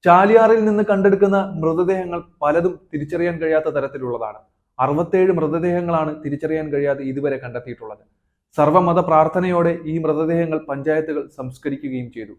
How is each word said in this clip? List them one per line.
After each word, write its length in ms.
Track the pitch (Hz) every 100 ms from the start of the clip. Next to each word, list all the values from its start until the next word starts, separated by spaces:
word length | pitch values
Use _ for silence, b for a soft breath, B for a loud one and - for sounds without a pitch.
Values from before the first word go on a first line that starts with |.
| 180
ചാലിയാറിൽ 540 | 175 202 220 220 226 214
നിന്ന് 180 | 208 208
കണ്ടെടുക്കുന്ന 480 | 196 196 196 202 196 190 160
മൃതദേഹങ്ങൾ 600 | 160 165 180 190 180 170 170 _
പലതും 320 | 147 160 175 170 _
തിരിച്ചറിയാൻ 440 | 151 147 170 175 170
കഴിയാത്ത 280 | 160 156 156 147
തരത്തിലുള്ളതാണ്. 640 | 135 139 127 120 110 104 _ _ _ -
അറുപത്തേഴ് 480 | 135 147 170 190 185 170
മൃതദേഹങ്ങളാണ് 760 | 156 160 175 175 175 165 156 151
തിരിച്ചറിയാൻ 440 | 147 143 156 160 156
കഴിയാതെ 300 | 143 143 139 135
ഇതുവരെ 260 | 135 143 131
കണ്ടെത്തിയിട്ടുള്ളത്. 600 | 127 120 123 117 113 104 _ _ _ _ _ -
സർവ്വമത 420 | 151 175 175 170 175
പ്രാർത്ഥനയോടെ 680 | 156 156 185 180 175 170 170 156
ഈ 20 | 165
മൃതദേഹങ്ങൾ 580 | 156 151 160 170 165 156 156
പഞ്ചായത്തുകൾ 540 | 139 139 156 160 151 - -
സംസ്കരിക്കുകയും 680 | 131 127 147 135 143 127 120 117
ചെയ്തു. 180 | 107